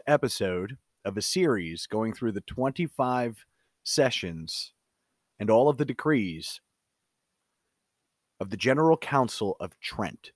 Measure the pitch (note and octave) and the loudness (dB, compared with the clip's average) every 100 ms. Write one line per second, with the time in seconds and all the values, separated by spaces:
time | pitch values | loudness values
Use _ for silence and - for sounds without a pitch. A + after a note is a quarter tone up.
0 | - D3 B2+ - G2 F2+ G2+ C3+ _ _ | 2 2 2 -2 -2 -2 -4 -10 _ _
1 | G2 G2+ - F#3 E3+ G#2 E2 E2+ - G#2+ | -6 -4 -2 2 4 2 -2 -8 -4 -2
2 | A2+ - A#2 G2 - - C3+ C3+ E3 - | -2 -2 -4 -4 -8 -2 -2 0 -4 0
3 | B2+ B2+ A#2+ G#2+ _ _ _ _ - - | 0 0 -2 -6 _ _ _ _ -2 2
4 | C3 - F2+ D#2+ D#2+ - - _ _ _ | 2 2 -6 -8 -8 -10 -10 _ _ _
5 | _ _ _ - G#2+ A2+ C#3+ C#3 C3+ A#2+ | _ _ _ -4 4 6 6 4 -2 -2
6 | D#3 C#3 F#2 D#2+ - - _ _ _ _ | 0 2 0 -6 -10 -14 _ _ _ _
7 | _ _ _ _ _ _ _ _ _ _ | _ _ _ _ _ _ _ _ _ _
8 | _ _ _ - G2 G2+ B2 C#3 D#3+ D#3+ | _ _ _ -10 -8 -2 2 4 4 4
9 | - C#3 A#2+ - G2+ - F2+ _ - - | 2 0 0 -2 -4 -4 -10 _ -12 -6
10 | F2+ - - | -6 -8 -20